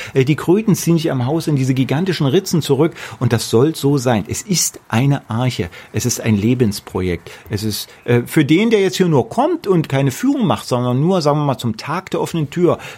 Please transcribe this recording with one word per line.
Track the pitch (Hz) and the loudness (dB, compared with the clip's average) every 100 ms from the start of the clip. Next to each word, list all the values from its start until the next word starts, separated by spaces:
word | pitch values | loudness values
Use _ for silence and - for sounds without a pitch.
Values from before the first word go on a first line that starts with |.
| - | -4
Äh, | 135 | 0
die | 131 151 | 2 2
Kröten | - 202 220 | 2 2 2
ziehen | 165 - 170 | 0 2 2
sich | 160 | 0
am | 135 123 | -2 -2
Haus | 160 160 | -2 0
in | 139 | 0
diese | 131 | 2
gigantischen | 131 120 135 190 170 139 | 0 0 0 -2 0 2
Ritzen | 165 190 175 | 0 0 0
zurück. | - 131 165 - - - | 2 2 0 -2 -16 -4
Und | 120 | 0
das | 113 - | 0 2
soll | 113 151 | 2 2
so | 160 139 143 | 2 0 0
sein. | 123 110 - | 2 0 -2
Es | - | -6
ist | - 165 - - - | -4 -2 -2 -6 -4
eine | 113 139 143 - | 0 2 0 -2
Arche. | 113 127 - 87 - - | -2 -2 -2 -6 -8 -10
Es | 113 123 | -4 -4
ist | - | -2
ein | 117 104 | 0 2
Lebensprojekt. | 110 127 113 - - 98 92 85 - - - | 2 2 0 -2 -6 -4 -2 -4 -8 -20 -10
Es | 107 | -6
ist, | 107 104 - - | -6 -6 -10 -10
äh, | - 120 123 | 0 0 2
für | 160 | 2
den, | 139 165 226 | 4 4 4
der | 214 | 2
jetzt | 190 185 | 2 2
hier | 175 | 2
nur | 143 - | 2 2
kommt | - 302 349 202 | 0 0 0 0
und | 175 - | 0 2
keine | 135 139 | 0 0
Führung | - 262 277 185 | 0 0 0 0
macht, | 104 - | -2 -2
sondern | 123 123 127 | -2 0 0
nur, | 165 190 | 2 2
sagen | 147 151 | 2 2
wir | |
mal, | 143 123 | 0 -2
zum | 120 104 | -4 -6
Tag | - 170 190 | -6 -8 -6
der | 175 | -4
offenen | 156 170 143 | -4 -4 -4
Tür, | 175 170 123 - | 0 2 0 -4